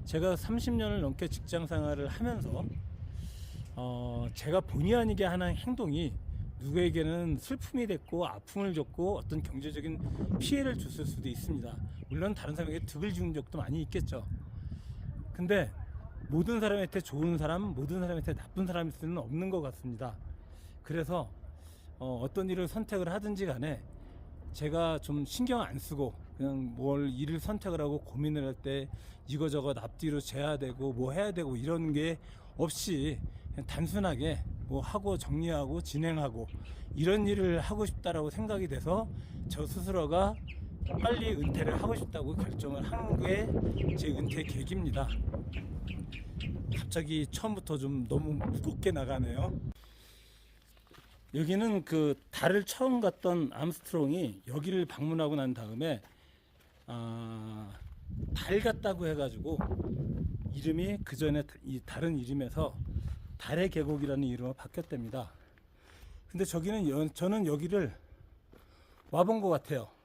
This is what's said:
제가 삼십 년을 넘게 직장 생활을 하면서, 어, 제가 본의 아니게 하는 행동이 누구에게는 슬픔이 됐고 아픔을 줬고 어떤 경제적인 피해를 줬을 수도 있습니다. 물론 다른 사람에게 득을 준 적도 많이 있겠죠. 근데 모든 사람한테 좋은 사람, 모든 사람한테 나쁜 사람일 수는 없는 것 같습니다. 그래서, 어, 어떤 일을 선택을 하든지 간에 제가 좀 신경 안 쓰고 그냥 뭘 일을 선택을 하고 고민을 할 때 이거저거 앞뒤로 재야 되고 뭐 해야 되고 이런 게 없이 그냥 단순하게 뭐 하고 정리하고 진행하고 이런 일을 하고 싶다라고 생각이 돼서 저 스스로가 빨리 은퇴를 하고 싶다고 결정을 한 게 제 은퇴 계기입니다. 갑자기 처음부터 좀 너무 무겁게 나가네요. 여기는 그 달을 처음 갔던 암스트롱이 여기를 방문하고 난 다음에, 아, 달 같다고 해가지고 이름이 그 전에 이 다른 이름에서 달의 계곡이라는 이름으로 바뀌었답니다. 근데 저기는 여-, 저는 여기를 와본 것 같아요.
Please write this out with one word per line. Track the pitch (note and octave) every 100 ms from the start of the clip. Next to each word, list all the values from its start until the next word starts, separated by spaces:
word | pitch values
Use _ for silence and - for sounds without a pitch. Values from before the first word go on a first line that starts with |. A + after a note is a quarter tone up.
제가 | - D#3+ F#3
삼십 | F3 - A#3 B3
년을 | A#3 G#3+ G3+
넘게 | C#3+ C#3 F3
직장 | - - E3+ D#3+
생활을 | D#3+ D3+ C#3+ C#3
하면서, | - A#3 B3 - - - - - - - - - - - - - -
어, | B2+ B2 B2 A#2+ A#2
제가 | - D3 F#3
본의 | F#3 C3+ E3+ A#3+
아니게 | A3+ G3+
하는 | F#3+ F3+ F3+
행동이 | E3+ A#3+ B3 F#3 D3 D#3+ - - - - -
누구에게는 | C3+ E3 F3 D#3+ D#3 E3+ E3+ C#3
슬픔이 | - C4 - C4 A3+
됐고 | F3 - E3+ E3+
아픔을 | G2+ - G3+ G3
줬고 | D#3 C#3 - F3+ G3+
어떤 | - -
경제적인 | - C3+ D3 D3 D3 - - - F#3+ F#3+
피해를 | C4 C#4 C4+ A#3+
줬을 | - D#3 C#3+
수도 | - B2+
있습니다. | A#2 - D3 A#2 A#2 - - -
물론 | C#3+ F#3+
다른 | G#3 C#3 D3+
사람에게 | D#3+ D#3+ -
득을 | D3 G3+
준 | F3 F3
적도 | D#3 C3 D#3+
많이 | F#2 D3+
있겠죠. | D3+ F#3 - C3 G2+ - - - - - - - - - -
근데 | - F3 G3+ C3+ - - - - - -
모든 | D3+ F3 A#3
사람한테 | G#3+ G3+ F#3 G3
좋은 | - C#3 E3 E3+
사람, | D3+ E3+
모든 | G#3 B2+ C#3 F3+
사람한테 | F3+ E3 D#3
나쁜 | D#3+ - - F#3
사람일 | F3 E3
수는 | - D#3 F3
없는 | A2 D3+ F#3+
것 | F#3
같습니다. | C#3 - B2+ A2+ B2 - - - - - - -
그래서, | - D#3+ D#3 F3 A#2 - - - - - - -
어, | C3 B2
어떤 | C3+ G3 F#3+
일을 | F#3 F3+
선택을 | A3+ A3 G3+ E3+
하든지 | G3 G#3 G3 F#3+
간에 | B2+ D3 B2+ - - - - - - -
제가 | - D3 D#3+ E3 D#3
좀 | - D3
신경 | C#3 - B3 A#3+
안 | B2+ A#2+
쓰고 | - C#3+ C3 - - -
그냥 | C3+ C3+ B2+
뭘 | A#2 C3+ C#3+ C#3+
일을 | B2+ C#3+ D#3+
선택을 | - G#3+ G3 E3
하고 | D3 D3
고민을 | - C3 D3+ D3+
할 | C3+
때 | B2+ C#3 C#3 C3+ - - - -
이거저거 | C#3 D#3 C#3+ C3+ B2
앞뒤로 | A2+ - D#3+ D3
재야 | - C3+ C#3+ D3
되고 | C3 B2 C3+
뭐 | B2 C3
해야 | D#3 G#3
되고 | F3 D3 B2
이런 | C#3 E3+ D#3+
게 | D3 D#3+ D#3+ - - - -
없이 | E3 - - D3+ D3 A#2+ - - -
그냥 | - C3
단순하게 | C#3 D#3+ G3 F#3+ C3 D3+ - - - -
뭐 | C3+
하고 | C3 G#3+ G3+ F3
정리하고 | - C#3+ E3 D#3 C3+ E3
진행하고 | - C#3+ E3 D#3+ C#3 A2+ A2 - - - - C3+
이런 | D#3+ G#3 G3+
일을 | G3 F#3 E3+
하고 | - G#3+ G#3
싶다라고 | - F3+ D#3+ D3+
생각이 | D3+ A3 G3+ F3+
돼서 | C3 D3+ F#3+ A3+ - - - -
저 | C#3+ D3+
스스로가 | F#3 F3+ F#3 D3+ E3+ G3 G#3+ - - - - - -
빨리 | A3+ A#3+ A3+ F3+
은퇴를 | D3 - D#3 -
하고 | -
싶다고 | - - - C3+
결정을 | D#3+ - - C#3 C#3 C3+
한 | - - -
게 | F3 G3 A3 - - - - D#3
제 | D3+
은퇴 | C3 - -
계기입니다. | D#3 - - F#3 D#3 C3 C3+ - - - - - - - - - - - - - - - - -
갑자기 | - E3 D3+ D#3 C#3+
처음부터 | - A3 G3 - D3
좀 | C3+ C#3 A#2
너무 | C#3 D3+
무겁게 | D3+ - - - - G3
나가네요. | D#3 C3 C3 A#2+ A#2+ - - - - - - - - - - - - - - - - - - -
여기는 | C#3+ D#3+ G3 A3+ G3+
그 | C#3+ D#3+ D3+ C3+ -
달을 | - D#3+ G3+
처음 | G3 - C4 B3
갔던 | G3+ - F#3 F3 C#3+
암스트롱이 | - D#3 F3 - E3 C#3 E3+ D3 G2 A#2+
여기를 | C#3+ D#3+ F#3 E3+
방문하고 | - D3+ E3 D3+ D3+
난 | C3
다음에, | A#2+ A2 A2+ D#3+ A#2+ - - - - _ - - - -
아, | A#2+ A#2 A#2 A2+ A2+ A2 G#2+ G#2+ - - - - - -
달 | - - G3+
같다고 | A3+ - G#3 F3+ E3+
해가지고 | D3+ C3+ E3 D3 D3+ - - - - - - - - -
이름이 | C#3 D#3 D#3+ F#3+ G3+
그 | - B2
전에 | D3+ D3 C#3+ -
이 | - B2+ -
다른 | - E3 D3+
이름에서 | B2 C#3+ B2+ D3+ D3 - - - - - - -
달의 | - D#3 F#3
계곡이라는 | D#3+ C#3+ D3 C#3 C#3 C3+
이름으로 | A#2+ B2
바뀌었답니다. | C3 - - E3 C3 A2+ B2+ G2+ - - - - - - - - - -
근데 | F3
저기는 | F#3+ E3+ E3+ G#3+ E3
여-, | C#3 D#3
저는 | - F3+ G#3+ F3
여기를 | D3 E3+ G3+ C#3 - - - - - - - - - - - -
와본 | D3+ F3+ A3+
것 | G3
같아요. | D3 - C#3 G#2+ -